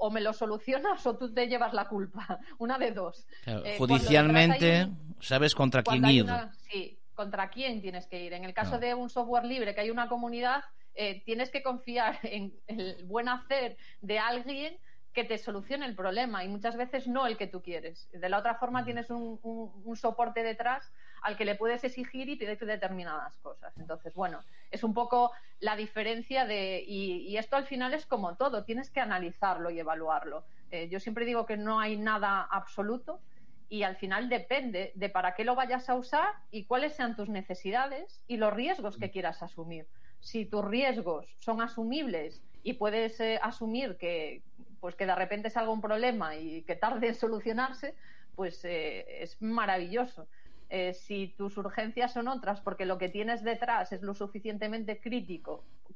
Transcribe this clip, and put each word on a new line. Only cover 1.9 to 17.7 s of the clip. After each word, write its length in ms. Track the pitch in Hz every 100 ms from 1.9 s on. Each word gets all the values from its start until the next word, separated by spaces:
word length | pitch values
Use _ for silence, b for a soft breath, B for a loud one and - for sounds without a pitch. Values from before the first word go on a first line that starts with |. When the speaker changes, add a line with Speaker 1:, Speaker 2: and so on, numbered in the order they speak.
| 208 190 214 196 180 -
Speaker 1:
<laughs> 100 | -
una 200 | 233 262
de 120 | 240
dos. 340 | 202 170 - - b
Speaker 2:
Claro, 200 | - 107
Speaker 1:
Eh, 120 | - -
cuando 160 | 127
Speaker 2:
judicialmente 720 | 135 - 147 151 156 165 185 170
Speaker 1:
detrás 200 | 170 190
hay 20 |
un 320 | 165 151 -
Speaker 2:
sabes 320 | - 135 151
contra 280 | - 131 127
quién 180 | - 127
Speaker 1:
cuando 60 | 135
hay 80 | 131
Speaker 2:
ir. 60 |
Speaker 1:
una, 280 | 101 240 220
sí, 440 | - - 202 175 - -
contra 340 | - 202 202 190
quién 320 | 247 269 220
tienes 260 | 185 180 -
que 140 | 180
ir. 80 | 175
En 120 | 180
el 80 | 185
caso 180 | 202 208
Speaker 2:
Claro. 140 | 240 240
Speaker 1:
de 80 |
un 140 | 247 247
software 360 | 254 233 240
libre, 300 | 240 262 208
que 60 | 202
hay 80 | 214
una 180 | 233 240
comunidad, 540 | 240 240 233 247 277 - - -
eh, 280 | - 208 196
tienes 260 | 220 226 262
que 120 | 269
confiar 560 | 262 247 247 240 220 220
<laughs> 40 |
en 300 | 220 208 196 - -
el 380 | 220 185 170 180
buen 220 | 226 240
hacer 480 | 247 - 269 240 - b b
de 160 | 202 214
alguien 580 | 226 247 247 277 311 349 - - -
que 100 | 240
te 140 | 233 214
solucione 460 | 226 202 196 277 262
el 100 | 190
problema 480 | 185 202 247 196
y 40 | 185
muchas 280 | 202 226 233
veces 320 | 247 269 247
no 180 | 254 247
el 100 | 214
que 120 | 196
tú 120 | 185
quieres. 480 | 175